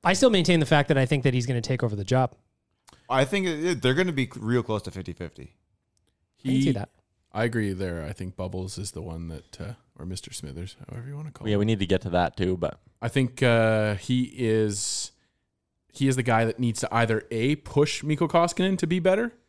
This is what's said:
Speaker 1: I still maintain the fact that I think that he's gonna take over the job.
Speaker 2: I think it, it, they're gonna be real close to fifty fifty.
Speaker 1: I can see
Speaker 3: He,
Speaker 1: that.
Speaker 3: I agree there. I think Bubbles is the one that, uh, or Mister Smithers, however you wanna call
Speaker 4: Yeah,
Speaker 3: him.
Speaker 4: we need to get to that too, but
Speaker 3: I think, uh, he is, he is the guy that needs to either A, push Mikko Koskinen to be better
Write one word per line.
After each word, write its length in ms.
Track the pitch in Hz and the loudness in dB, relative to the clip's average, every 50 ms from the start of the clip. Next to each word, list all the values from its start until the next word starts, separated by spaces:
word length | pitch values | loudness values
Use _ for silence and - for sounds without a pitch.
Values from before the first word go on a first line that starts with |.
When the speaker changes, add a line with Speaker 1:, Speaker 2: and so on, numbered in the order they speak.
Speaker 1:
I 100 | - 175 | 2 2
still 160 | 190 - 269 254 | 4 6 4 6
maintain 320 | 220 190 165 175 175 165 | 6 4 4 4 4 4
the 60 | 151 | 4
fact 220 | - 160 147 143 - | 4 4 4 4 4
that 100 | 147 135 | 2 2
I 80 | 131 | 2
think 160 | 123 151 139 | 2 0 2
that 100 | 120 143 | 2 2
he's 140 | 123 127 117 | 2 2 -2
gonna 160 | 123 131 120 | 0 -2 -4
take 200 | 110 - 135 123 | -2 -2 -2 -2
over 140 | - 113 107 | -2 -2 -2
the 80 | 101 98 | -4 -2
job. 300 | - 123 131 127 120 - _ _ _ _ _ _ _ _ _ _ - - _ _ - | 0 2 2 2 0 -2 _ _ _ _ _ _ _ _ _ _ -20 -20 _ _ 0
Speaker 2:
I 160 | 127 135 143 | 2 2 2
think 220 | 139 196 202 190 | 2 0 0 0
it, 180 | 180 160 151 156 | 0 -2 0 0
it, 180 | 180 175 120 | -2 -2 2
they're 120 | - 127 131 | 2 2 4
gonna 180 | 156 185 180 | 4 2 0
be 160 | 160 135 127 123 - | 0 -2 -2 -4 -4
real 260 | 113 - 110 120 123 | -6 -2 0 0 0
close 200 | 113 - 110 104 | 0 0 -4 -4
to 80 | - 92 | -4 -8
fifty 240 | - 95 90 - 85 | -10 -10 -10 -10 -10
fifty. 400 | - 87 80 _ - 67 - _ _ _ _ _ _ _ _ _ _ _ _ _ _ _ _ _ _ | -10 -12 -12 _ -16 -20 -20 _ _ _ _ _ _ _ _ _ _ _ _ _ _ _ _ _ _
Speaker 1:
I 20 | |
can 80 | - 131 | -4 0
see 140 | 131 131 135 | 0 2 2
Speaker 3:
He, 60 | 139 | 2
Speaker 1:
that. 180 | 127 101 101 _ _ _ _ _ _ _ _ _ | 0 0 -4 _ _ _ _ _ _ _ _ _
Speaker 3:
I 120 | - 107 113 | -4 -2 -2
agree 280 | 120 113 117 107 101 | 0 0 0 -2 -2
there. 320 | 95 92 98 90 85 85 78 | -2 -4 -4 -4 -4 -6 -8
I 80 | 76 | -8
think 240 | 80 - 92 92 - | -8 -8 -10 -10 -8
Bubbles 400 | - 92 92 92 92 92 101 - | -8 -8 -6 -6 -6 -8 -8 -8
is 140 | - 101 98 | -10 -10 -10
the 100 | - - | -10 -10
one 280 | 85 85 82 82 85 82 | -10 -10 -10 -10 -10 -10
that, 300 | 80 69 - _ - - | -12 -14 -14 _ -14 -14
uh, 140 | 85 101 113 _ _ _ _ - | -12 -12 -12 _ _ _ _ -14
or 60 | 76 | -10
Mister 280 | 90 92 - - - - | -10 -10 -10 -12 -14 -14
Smithers, 420 | - - 73 67 78 90 98 - _ - - | -12 -12 -12 -12 -12 -12 -12 -14 _ -18 -16
however 180 | - 117 117 135 | -14 -14 -12 -12
you 80 | 143 | -12
wanna 140 | 143 156 151 | -12 -14 -14
call 180 | - - - 107 | -14 -8 -2 0
Speaker 4:
Yeah, 60 | 104 | 2
Speaker 3:
him. 60 | 101 | 2
Speaker 4:
we 40 | 104 | 4
need 140 | 110 113 98 | 2 2 2
to 80 | 98 | 2
get 160 | 85 95 92 | 2 2 0
to 80 | - 95 | 2 0
that 260 | 85 90 87 - - | 0 2 2 2 0
too, 220 | - 92 92 92 87 | 0 0 0 0 0
but 200 | 82 73 - - _ _ _ _ | -2 -6 -6 -10 _ _ _ _
Speaker 3:
I 80 | - 123 | -8 -2
think, 340 | - 139 131 123 127 - | 0 0 0 0 0 0
uh, 520 | 135 123 117 113 113 110 110 110 107 107 104 | 2 4 4 4 4 4 4 2 2 0 -2
he 300 | 98 - - 127 127 127 117 - | -4 -2 0 0 0 0 -2 -4
is, 760 | - 123 110 110 110 110 107 101 98 - - - - - - _ _ _ _ _ _ _ _ _ _ _ _ _ _ _ _ | -2 0 2 2 2 2 2 0 -4 -4 -4 -4 -6 -6 -10 _ _ _ _ _ _ _ _ _ _ _ _ _ _ _ _
he 160 | _ - 139 135 | _ 0 0 2
is 80 | 131 | 2
the 60 | 131 | 2
guy 220 | 117 123 113 113 113 | 2 2 2 2 2
that 140 | 113 113 - | 0 0 0
needs 200 | 127 117 110 - | -2 -2 -2 -2
to 140 | - - - | -6 -2 0
either 300 | 117 117 113 113 110 - - | 0 2 2 0 -2 -2 -4
A, 260 | 113 113 117 135 151 | -4 -2 0 0 0
push 460 | 147 _ - - 143 147 147 - - | -2 _ -4 2 2 2 2 0 -6
Mikko 260 | - 151 151 139 170 156 | -2 -4 0 0 0 2
Koskinen 480 | - 170 170 170 - - 185 190 190 180 | 2 2 2 2 0 0 0 0 0 -2
to 80 | - | -2
be 120 | 160 175 185 | -2 -2 0
better 340 | 165 185 185 208 240 233 - _ _ | 2 2 2 2 0 -4 -6 _ _